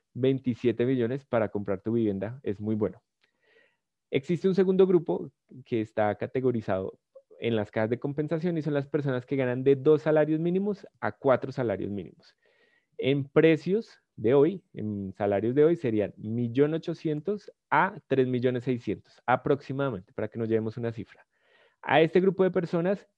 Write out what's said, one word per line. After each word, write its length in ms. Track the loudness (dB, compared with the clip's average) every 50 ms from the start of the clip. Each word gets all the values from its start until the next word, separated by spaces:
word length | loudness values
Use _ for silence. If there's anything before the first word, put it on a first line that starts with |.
| _ _ -8
veintisiete 720 | 0 0 2 2 0 0 -4 -4 0 0 0 2 2 0
millones 380 | 0 2 0 0 -2 -2 -6 -6
para 240 | -2 0 0 0 0
comprar 320 | -2 -6 -4 -4 -4 -4
tu 140 | -2 -2 0
vivienda, 480 | 0 0 0 0 -2 -4 -6 -8 -8 -8
es 160 | -8 -6 -6
muy 160 | -4 -4 -2
bueno. 260 | -2 -2 -4 -4 -8 _ _ _ _ _ _ _ _ _ _ _ _ _ _ _ _ _ _ _ _ _ -4
Existe 380 | -4 -4 -2 -2 -4 0 0 0
un 80 | 2
segundo 320 | 2 2 2 4 4 4 6
grupo 440 | 4 2 2 2 -6 -6 -6 -12 _ _ _ _ -20 -20 -10
que 160 | -4 -4 -4
está 340 | -4 -4 -2 0 0 0 0
categorizado 840 | -2 -6 -6 -4 -2 0 0 0 -2 -2 -2 -2 -2 -4 -6 -10 _ _ _ _ -20 _ _ -16 -6
en 180 | -4 -2 0 -2
las 140 | -2 -2
cajas 180 | -2 -2 -2 -2
de 100 | -2 -4
compensación 580 | -4 -6 -4 -4 -4 -4 -4 -2 -2 -2 -2 -2
y 40 |
son 120 | -2 -2 -2
las 140 | -2 -4 -2
personas 380 | -4 -4 -2 -2 -4 -4 -4
que 100 | -4 -2
ganan 300 | -2 0 0 -2 0 4
de 100 | 4 4
dos 280 | 4 6 4 4 4 4
salarios 360 | 2 2 2 2 2 0 -2
mínimos 480 | 0 0 0 0 -2 -2 -6 -8 -10 -20 _ -8
a 100 | -6 -6
cuatro 400 | -6 _ 2 2 2 2 0 -4
salarios 400 | -6 -4 -2 -2 -2 -2 -4 -6
mínimos. 440 | -6 -8 -10 -12 -16 _ -20 -20 _ _ _ _ _ _ _ _ _ _ _ _ _ -4
En 280 | 0 0 0 0 -2
precios 760 | 0 2 4 6 6 4 4 0 -2 -2 -2 -4 -6 -18 _ _ _ _
de 180 | -4 0 2 4
hoy, 300 | 6 4 4 2 -4 _ _ -12
en 400 | -10 -8 -6 -6 -6 -8 -8 -6
salarios 400 | -4 -2 0 0 0 0 0 2
de 100 | 4 4
hoy, 100 | 4 2
serían 380 | 0 -2 -2 0 0 -2 -2 -4
millón 580 | -10 -10 -6 -4 -4 -4 -2 2 0 0 2 0
ochocientos 800 | -6 -6 -8 -10 -6 -4 -6 -6 -4 -4 -6 -8 -8 -8 -18 -20 _ _ 0
a 300 | 2 2 2 2 -2 -8 _ -2
tres 200 | 2 2 2 2
millones 360 | 0 0 0 0 0 0 -2
seiscientos 580 | -4 -4 -4 -4 -6 -6 -6 _ _ _ _ -2
aproximadamente, 880 | 0 0 0 2 0 -2 -2 -2 -10 -6 -4 -4 -4 -4 -8 -12 _ -8
para 160 | -8 -8 -8
que 100 | -6 -6
nos 80 | -2 0
llevemos 300 | 0 0 0 -2 -6 -6
una 160 | -8 -8 -8
cifra. 340 | -8 -12 _ -16 _ _ _ _ _ _ _ _ _ _ _ _ _
A 180 | -4 2 4 4
este 220 | 4 4 4 2
grupo 220 | 2 2 2 2 0
de 40 | 0
personas 560 | 0 -2 -4 -2 -4 -2 -2 -2 -4 -4 -8 _ _